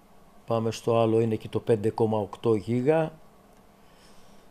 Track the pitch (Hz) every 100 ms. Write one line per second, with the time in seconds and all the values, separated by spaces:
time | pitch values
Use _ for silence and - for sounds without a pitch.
0 | _ - - - - 113 113 110 - 117
1 | 113 113 117 110 - 110 - 113 107 -
2 | 113 107 98 - 117 110 98 120 127 160
3 | 160 - - - - - - _ - -
4 | - - - - -